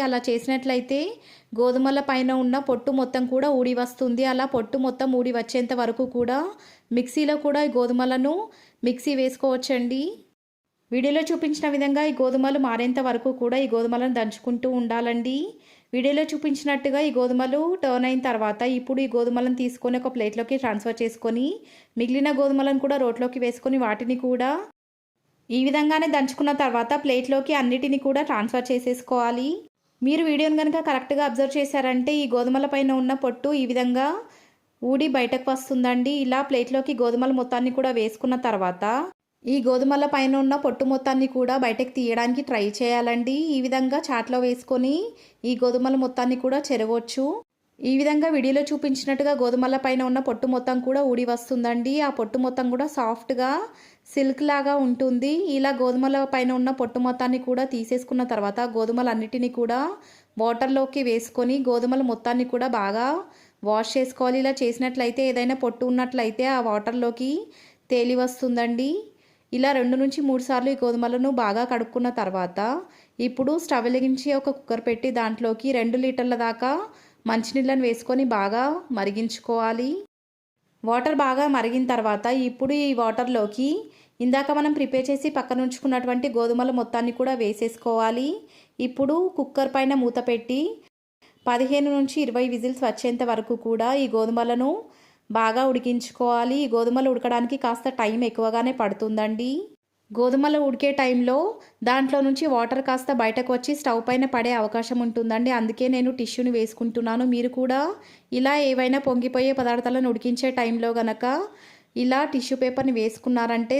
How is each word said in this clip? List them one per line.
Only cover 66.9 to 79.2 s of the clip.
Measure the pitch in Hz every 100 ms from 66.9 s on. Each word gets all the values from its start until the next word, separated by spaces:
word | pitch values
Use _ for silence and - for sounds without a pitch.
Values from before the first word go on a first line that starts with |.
| 247 240 233 262 311 453 - - _ -
తేలి | 254 240 247
వస్తుందండి. | 254 247 262 240 233 233 269 381 427 _ _ _ - 254
ఇలా | 269 269
రెండు | 247 262
నుంచి | 277 269 277
మూడు | 254 254
సార్లు | 254 254
ఈ | 269
గోధుమలను | 247 233 240 247 262 247
బాగా | 214 208 247
కడుక్కున్న | 240 226 247 247 240
తర్వాత | 190 190 180 180 214 311 370 - _ - 247
ఇప్పుడు | 254 269 320 330
స్టవ్ | 262 233
వెలిగించి | 254 262 262 294 277
ఒక | 277 277
కుక్కర్ | - 226 233
పెట్టి | 233 262 240
దాంట్లోకి | 226 220 233 226 269 254
రెండు | 226 247
లీటర్ల | 262 254 247 233
దాకా | 233 226 247 294 427 - - _ 226
మంచినీళ్ళను | 226 226 269 262 269 247
వేసుకొని | 233 - 254 269
బాగా | 214 196 226 269 339 349 233
మరిగించుకోవాలి. | 196 202